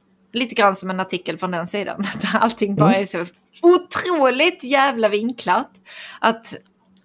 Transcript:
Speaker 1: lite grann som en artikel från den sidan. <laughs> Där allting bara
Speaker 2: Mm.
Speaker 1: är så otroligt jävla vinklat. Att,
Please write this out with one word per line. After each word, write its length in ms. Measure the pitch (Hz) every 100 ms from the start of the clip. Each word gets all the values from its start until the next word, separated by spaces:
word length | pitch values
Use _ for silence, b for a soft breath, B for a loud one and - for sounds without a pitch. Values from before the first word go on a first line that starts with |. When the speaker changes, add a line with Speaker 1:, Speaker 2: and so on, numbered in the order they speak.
| _ _ _
Speaker 1:
lite 220 | 233 240 220
grann 200 | 202 190
som 140 | 185
en 100 | 185
artikel 380 | 185 180 - 165
från 140 | 185
den 160 | 175 170
sidan. 340 | 214 175 - 196
<laughs> 80 | -
Där 180 | 185 220
allting 360 | 226 233 202 202
bara 140 | 190
Speaker 2:
Mm. 120 | 190
Speaker 1:
är 40 | 196
så 200 | 180 175 - _ _
otroligt 1000 | 339 359 - - 370 330 262 254 339 349
jävla 460 | 247 277 277 233 214
vinklat. 600 | 208 233 240 180 196 277 _ B B B B
Att, 320 | 220 226 - - - _ _ _